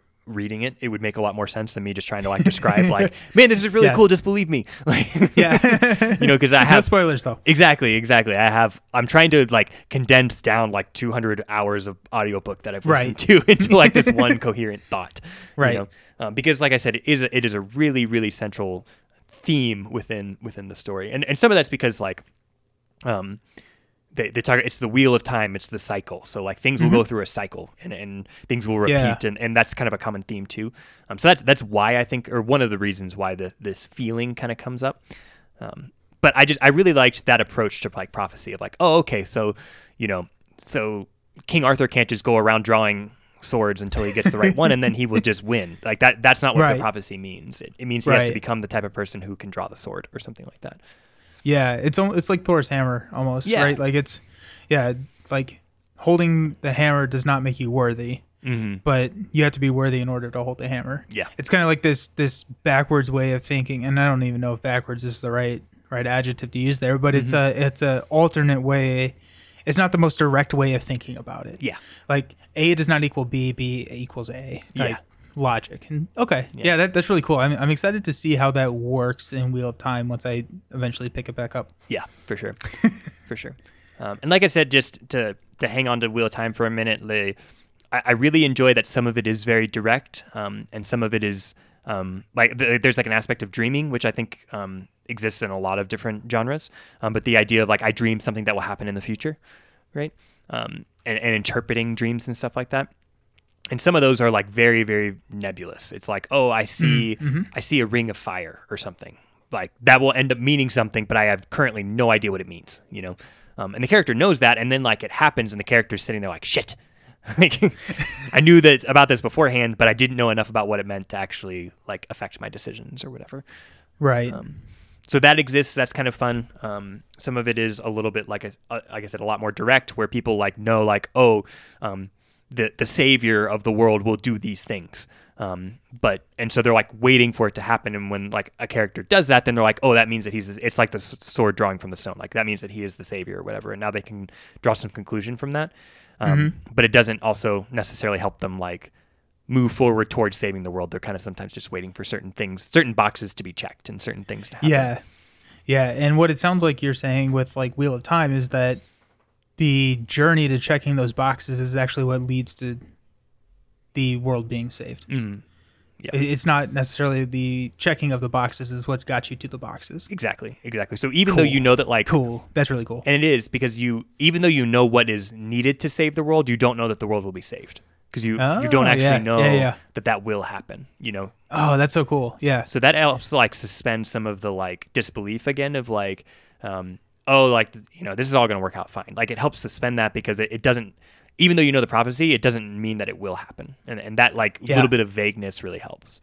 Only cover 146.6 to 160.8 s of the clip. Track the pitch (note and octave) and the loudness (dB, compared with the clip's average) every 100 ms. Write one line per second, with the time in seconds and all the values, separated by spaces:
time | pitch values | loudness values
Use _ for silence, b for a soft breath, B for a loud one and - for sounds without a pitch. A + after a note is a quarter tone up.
146.6 | - A2+ A2+ A#2+ A2+ A2 A2 G#2+ A2 G2+ | -6 2 4 4 2 -2 -2 -2 -2 -4
147.6 | F#2+ B2 G#2 - A2 G2 G2+ - F#2+ F#2 | -4 -8 -8 -6 -4 -4 -6 -6 -8 -8
148.6 | F2+ F2 - _ _ _ _ _ - B2+ | -10 -10 -18 _ _ _ _ _ -2 0
149.6 | A#2+ - B2+ A2 G#2+ - G#2+ - G#2 F#2+ | 0 2 2 2 0 -2 -2 -2 -6 -6
150.6 | F2+ F2+ F2 - - G2 G2+ F#2 G2 - | -8 -8 -8 -8 -10 -10 -12 -14 -14 -14
151.6 | - F#2 F#2 F2+ F#2+ G#2 F#2+ - G2+ F#2 | -12 -12 -12 -14 -10 -10 -10 -10 -8 -8
152.6 | - E3 C3+ A2 G#2+ - G2+ - F#2 - | -2 0 0 2 0 0 -12 -12 -14 -12
153.6 | - - - G#2 - G2+ G2 G#2 G#2 - | -14 -14 -16 -10 -10 -10 -12 -12 -12 -2
154.6 | D3+ C#3+ B2+ B2 b b b b b b | 2 4 2 -6 b b b b b b
155.6 | - C3+ B2+ B2 D3 D3+ E3 C#3+ F3+ F3+ | -2 0 0 0 2 4 4 2 0 2
156.6 | E3 C3+ C#3+ C3 C#3 C3 C3+ C3 B2+ C3+ | 2 0 -4 -4 -2 0 0 0 -2 -4
157.6 | B2+ B2+ C#3+ B2 - E3+ D3+ C3+ B2+ C3 | -6 -2 -2 -2 -2 0 2 0 -2 0
158.6 | B2+ B2+ - _ _ _ _ _ _ _ | 0 -2 -10 _ _ _ _ _ _ _
159.6 | D#3 C3+ C3 B2+ A#2 D3 D3+ D#3+ D3 C3 | 2 4 2 0 -4 2 4 4 2 0
160.6 | - D3 | 0 -2